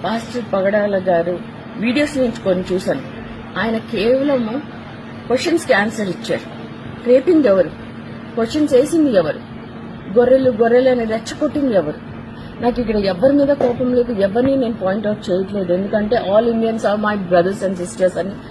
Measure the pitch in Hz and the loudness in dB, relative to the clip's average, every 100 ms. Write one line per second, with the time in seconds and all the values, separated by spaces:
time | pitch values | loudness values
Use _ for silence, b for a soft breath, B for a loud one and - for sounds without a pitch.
0 | 180 226 226 247 214 196 190 208 208 196 | -4 -4 -6 -8 -4 0 2 2 2 0
1 | 185 170 170 175 - - - - 220 254 | 2 2 2 -2 -8 -14 -14 -4 0 0
2 | 294 285 247 226 196 185 180 185 190 139 | 0 0 -2 0 0 0 0 -2 -2 -4
3 | - - - - - - 214 226 - 220 | -6 -14 -14 -14 -12 -4 -2 -2 -4 -2
4 | 214 262 285 269 220 247 - - - - | 2 2 2 0 0 -4 -8 -14 -14 -16
5 | - - - 247 339 320 - 220 214 220 | -14 -14 -2 0 2 0 2 2 2 -2
6 | 202 170 - 131 - - - - - - | -4 -4 -4 -6 -6 -14 -14 -14 -14 -8
7 | - 254 381 320 254 190 160 - - - | 4 4 6 4 6 4 2 -2 -14 -14
8 | - - - - 226 302 294 262 285 339 | -14 -14 -10 -4 -2 0 4 4 4 4
9 | 294 208 156 - - - - - - - | 4 4 2 -2 -6 -14 -14 -14 -14 -14
10 | - 196 240 262 262 214 233 247 262 254 | -2 2 6 6 4 2 4 6 4 2
11 | 226 220 226 - 302 302 277 202 151 147 | 0 -4 -6 -4 -2 0 2 2 0 -6
12 | - - - B B B 240 233 220 214 | -10 -14 -14 B B B -2 -2 0 0
13 | 196 180 254 285 277 285 262 240 254 247 | 0 2 4 4 4 2 2 0 0 2
14 | 240 220 196 208 262 269 233 226 185 196 | 0 0 0 2 2 2 0 -2 -2 -2
15 | 208 208 - 185 190 202 180 180 196 214 | -2 -4 -2 -2 -2 -4 0 0 0 0
16 | 208 233 185 208 233 226 226 226 220 208 | 2 0 2 2 4 2 0 0 0 0
17 | 214 208 180 180 175 196 190 185 175 - | 0 -2 2 2 2 0 -2 -4 -6 0
18 | 185 175 180 208 B | 0 0 -6 -8 B